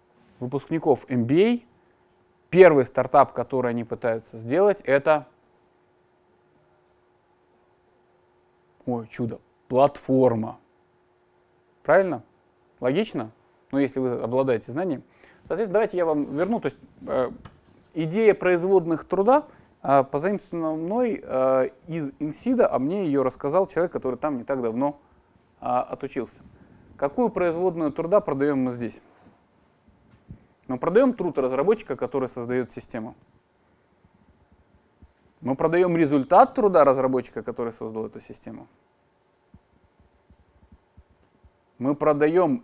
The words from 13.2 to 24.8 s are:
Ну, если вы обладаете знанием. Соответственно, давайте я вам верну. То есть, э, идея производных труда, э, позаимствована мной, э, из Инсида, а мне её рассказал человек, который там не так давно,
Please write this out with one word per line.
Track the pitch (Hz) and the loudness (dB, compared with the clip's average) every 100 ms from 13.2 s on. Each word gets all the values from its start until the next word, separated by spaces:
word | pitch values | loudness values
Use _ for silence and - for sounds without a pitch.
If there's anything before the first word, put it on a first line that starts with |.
| 110 _ _ _ - | -10 _ _ _ -6
Ну, | 139 | -2
если | 139 135 | -2 -2
вы | 127 120 | -4 -4
обладаете | 117 127 135 113 120 | -2 0 0 0 -4
знанием. | 127 185 135 - _ - _ - | -6 -6 -6 -10 _ -20 _ -8
Соответственно, | 165 214 | -6 -2
давайте | 190 214 180 | 0 0 -2
я | |
вам | 165 151 139 | -2 -2 -2
верну. | 143 185 233 | -4 -2 -2
То | 143 | -4
есть, | - - - - | -8 -20 -18 -6
э, | 131 123 - - _ _ _ _ | -4 -4 -6 -20 _ _ _ _
идея | 160 160 190 220 | -6 -4 2 4
производных | - 180 180 185 190 165 160 | 4 2 2 4 2 2 -4
труда, | - 185 202 285 294 - _ _ | -2 0 4 2 2 -18 _ _
э, | 139 139 | 2 2
позаимствована | 131 143 175 202 - 170 160 | 2 -2 -2 -4 -6 -6 -4
мной, | 156 165 226 247 - | -4 -4 -2 -2 -4
э, | - 131 131 131 127 - - | -4 0 2 2 0 -4 -10
из | 165 143 - | -6 -6 -6
Инсида, | 151 - 240 254 - | -10 -6 -2 2 2
а | 120 | 2
мне | 135 202 175 | -2 -2 -2
её | 139 | 0
рассказал | 127 - 143 170 190 | 0 -2 -2 0 0
человек, | - 170 | -2 -4
который | 127 127 123 | -4 -6 -6
там | 151 131 | -6 -6
не | |
так | 113 135 | -6 -4
давно, | 117 113 | -4 -2